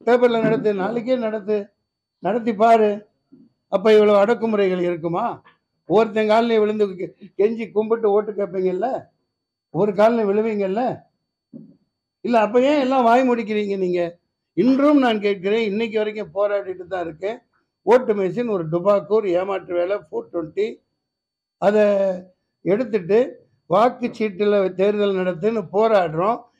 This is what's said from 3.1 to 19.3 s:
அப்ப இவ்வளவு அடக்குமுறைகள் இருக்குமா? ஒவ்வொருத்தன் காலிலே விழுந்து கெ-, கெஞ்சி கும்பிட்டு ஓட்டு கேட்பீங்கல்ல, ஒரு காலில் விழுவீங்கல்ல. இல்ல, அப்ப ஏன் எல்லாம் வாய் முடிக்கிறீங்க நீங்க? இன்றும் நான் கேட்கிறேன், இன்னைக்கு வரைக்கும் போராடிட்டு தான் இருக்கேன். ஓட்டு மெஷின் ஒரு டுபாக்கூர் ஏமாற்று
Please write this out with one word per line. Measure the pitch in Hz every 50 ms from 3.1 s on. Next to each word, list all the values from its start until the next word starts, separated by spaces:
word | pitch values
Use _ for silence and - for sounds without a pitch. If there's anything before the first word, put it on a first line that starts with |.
| _ _ _ _ _ - - _ _ _ _ -
அப்ப | - 196 185 220 214
இவ்வளவு | 214 208 208 208 202 196
அடக்குமுறைகள் | 208 240 226 220 226 214 202 202 190 185 180
இருக்குமா? | 175 175 175 165 151 170 165 185 233 233 165 123 _ _ _ _ _ _ _ _ _ -
ஒவ்வொருத்தன் | 160 208 226 220 202 220 220 214
காலிலே | 214 226 233 233 226 220
விழுந்து | 208 208 214 214 208 202
கெ-, | 185 175 185 - - _ - 180 _ -
கெஞ்சி | 196 220 233 220 233 180
கும்பிட்டு | 156 208 220 220 226 233 220 208
ஓட்டு | 202 208 214 220
கேட்பீங்கல்ல, | 202 196 202 185 165 190 185 185 180 185 208 254 254 170 - _ _ _ _ _ _ _ _ _ _ _ _ _
ஒரு | - 156 202 214 190
காலில் | 185 208 226 240 233 220
விழுவீங்கல்ல. | 196 196 214 220 226 214 208 196 190 190 220 254 240 156 - - _ _ _ _ _ _ _ _ _ - - - - _ _ _ _ _ _ _ _ _ _
இல்ல, | - 226 240 226
அப்ப | 214 202 214 247
ஏன் | 254 277 302 294
எல்லாம் | 262 254 269 262 247
வாய் | 226 233 254 269 254
முடிக்கிறீங்க | 240 233 220 202 214 208 208 202 196 196
நீங்க? | 185 180 175 175 175 170 170 _ _ _ _ _ _ _ -
இன்றும் | 160 190 254 269 262 277 294 302 285
நான் | 262 247 220 214
கேட்கிறேன், | 196 202 202 185 170 196 208 233 233 208
இன்னைக்கு | 190 214 233 226 208 220
வரைக்கும் | 214 214 214 214 202 165 151
போராடிட்டு | 196 208 202 202 202 196 190 185 180 180 170
தான் | 190 180 175
இருக்கேன். | 165 160 156 185 202 233 254 _ _ _ _ _ _ _ _
ஓட்டு | - 185 226 254 247 214 208
மெஷின் | 202 190 185 170 214 240 240
ஒரு | 214 190 165 156
டுபாக்கூர் | 160 175 175 202 208 196 196 - 208 220 208
ஏமாற்று | 196